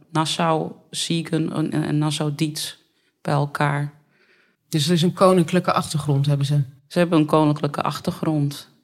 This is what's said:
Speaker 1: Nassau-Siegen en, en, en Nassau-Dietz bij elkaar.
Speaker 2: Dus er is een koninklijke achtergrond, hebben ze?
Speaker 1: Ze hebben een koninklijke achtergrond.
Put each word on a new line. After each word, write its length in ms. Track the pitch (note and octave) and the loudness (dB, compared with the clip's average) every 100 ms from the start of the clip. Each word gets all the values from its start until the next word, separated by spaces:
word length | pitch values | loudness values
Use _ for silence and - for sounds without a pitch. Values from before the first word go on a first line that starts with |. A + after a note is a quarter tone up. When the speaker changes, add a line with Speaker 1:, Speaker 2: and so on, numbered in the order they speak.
| _ | _
Speaker 1:
Nassau-Siegen 1400 | D#3+ D#3 - E3 D#3+ E3 - _ - - E3 D#3+ D#3+ D#3+ | -2 -2 0 0 0 -2 -10 _ -8 -4 -2 -2 -2 -2
en, 180 | D#3 D#3 | -2 -2
en, 120 | D3 | -2
en 140 | D3+ D3+ | -2 0
Nassau-Dietz 760 | D3+ D3+ D3+ C#3+ D#3 D3 - - _ _ _ _ | 0 -2 -4 -2 -4 -4 -10 -12 _ _ _ _
bij 120 | - | -2
elkaar. 600 | C#3+ C#3+ - D3 C#3+ D3 - _ _ _ _ _ _ _ | -2 -2 -2 -2 -2 -6 -10 _ _ _ _ _ _ _
Speaker 2:
Dus 180 | D#3+ C#3+ | -2 2
er 60 | |
is 80 | F3 | 2
een 120 | F3 | 2
koninklijke 600 | F3+ F#3+ F#3 E3 F3+ F3+ | 4 6 6 4 2 0
achtergrond, 520 | - - D3+ D3 C#3 C#3 | 0 -2 -4 0 0 2
hebben 200 | C#3+ C#3 | 0 2
ze? 160 | D3 C#3 - _ | 0 0 -6 _
Speaker 1:
Ze 120 | F3 | 0
hebben 200 | E3+ E3 | 2 2
een 60 | D3+ | 4
koninklijke 560 | D#3 D3+ D3 D3+ - | 4 4 2 -2 -2
achtergrond. 880 | - D3 - - D#3+ D3+ C#3+ C#3+ - _ | -4 -4 -6 -4 -2 0 -2 -4 -14 _